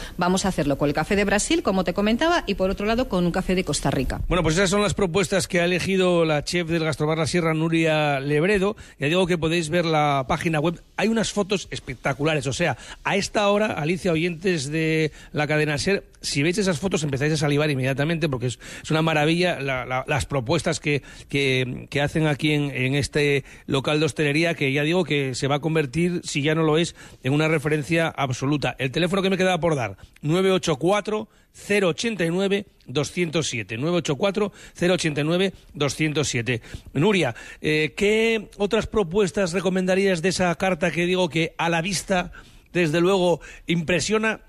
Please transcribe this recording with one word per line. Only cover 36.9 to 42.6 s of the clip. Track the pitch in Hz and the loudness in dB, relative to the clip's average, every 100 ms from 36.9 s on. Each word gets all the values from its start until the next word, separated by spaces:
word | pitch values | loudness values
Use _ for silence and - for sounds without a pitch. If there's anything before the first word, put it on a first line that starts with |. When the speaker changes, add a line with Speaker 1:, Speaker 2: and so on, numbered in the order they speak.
Speaker 2:
Nuria, | 135 190 196 135 110 - - | 0 2 2 0 -4 -14 -6
eh, | 156 156 156 - | 0 0 0 0
¿qué | 202 220 226 226 - - | 2 2 2 0 -4 -4
otras | 202 220 - | 0 0 0
propuestas | 220 175 190 196 - 185 | 0 0 2 0 0 -2
recomendarías | 185 175 185 185 185 196 175 | 0 0 0 2 2 2 2
de | 185 | 0
esa | 175 180 165 | 0 0 0
carta | 190 175 175 | 0 0 0
que | 156 175 | 0 0
digo | 185 180 | 2 0
que | 160 160 - | 0 -2 -2
a | 165 | -2
la | 170 | 0
vista, | 180 180 - 185 175 - - - | -2 -4 -2 -2 -2 -10 -20 -20